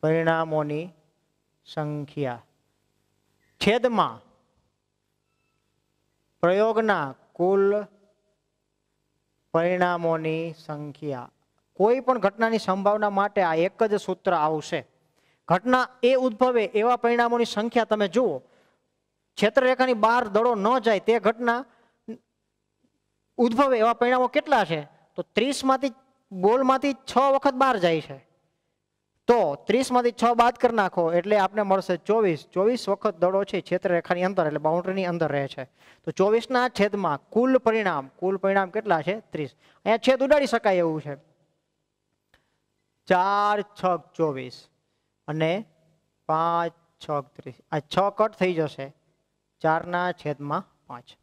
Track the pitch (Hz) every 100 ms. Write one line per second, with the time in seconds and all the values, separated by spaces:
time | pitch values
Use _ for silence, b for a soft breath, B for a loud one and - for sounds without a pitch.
0 | 156 165 165 160 160 156 147 147 175 _
1 | _ _ _ _ _ _ _ - 151 147
2 | 143 - 135 120 _ _ _ _ _ _
3 | _ _ _ _ _ _ - 233 240 220
4 | 151 113 _ _ _ _ _ _ _ _
5 | _ _ _ _ _ _ _ _ _ _
6 | _ _ _ _ 170 190 220 220 220 190
7 | 143 131 _ - 180 196 196 208 202 _
8 | _ _ _ _ _ _ _ _ _ _
9 | _ _ _ _ _ 165 170 180 180 175
10 | 170 160 160 160 165 156 - 151 147 139
11 | 151 131 123 _ _ _ _ _ 196 254
12 | 262 254 196 208 226 226 - 190 196 214
13 | 208 196 202 202 175 160 180 - 220 202
14 | - 185 - 175 151 156 147 160 120 _
15 | _ _ _ _ - 180 240 254 247 -
16 | 240 262 254 214 254 240 202 214 226 240
17 | 233 240 240 240 226 - 226 240 220 214
18 | 202 208 247 135 _ b b b _ _
19 | _ _ _ - 208 220 254 254 254 233
20 | 220 240 226 202 240 226 196 254 220 202
21 | - 233 202 226 240 233 269 b b b
22 | - 220 _ _ _ _ _ _ _ _
23 | _ _ _ - 240 226 277 247 220 233
24 | 247 254 247 294 302 262 180 160 147 _
25 | _ - - - 247 285 262 262 269 226
26 | _ _ _ 190 185 247 262 262 285 262
27 | - - 277 269 285 254 269 233 170 160
28 | 147 135 _ _ _ _ _ _ _ _
29 | _ _ - 233 175 143 - 226 262 247
30 | 240 233 233 233 233 247 247 226 185 -
31 | 165 175 185 208 190 202 196 190 180 175
32 | - 220 208 151 - 180 202 247 - 196
33 | 214 170 175 190 196 196 - 180 190 175
34 | - 180 185 190 160 151 156 170 180 190
35 | 180 170 156 143 139 - 127 b b b
36 | - - 190 226 226 254 247 - 208 202
37 | 180 143 _ 214 254 262 240 220 202 156
38 | 135 _ 180 190 190 196 190 214 220 165
39 | 147 214 - 156 143 _ b b 190 226
40 | 247 262 269 294 277 233 220 185 170 156
41 | 151 143 _ _ _ _ _ _ _ _
42 | _ _ _ _ _ _ _ _ _ _
43 | - 180 190 202 208 208 196 - 185 170
44 | - - 160 135 127 - _ _ _ _
45 | _ _ - 151 160 185 220 _ _ _
46 | _ _ - 156 165 170 170 _ _ _
47 | - 147 135 - - 127 _ 156 - -
48 | 196 202 214 214 185 170 156 - 135 _
49 | _ _ _ _ _ _ 160 160 170 175
50 | 180 180 151 143 143 160 190 _ _ 120
51 | - -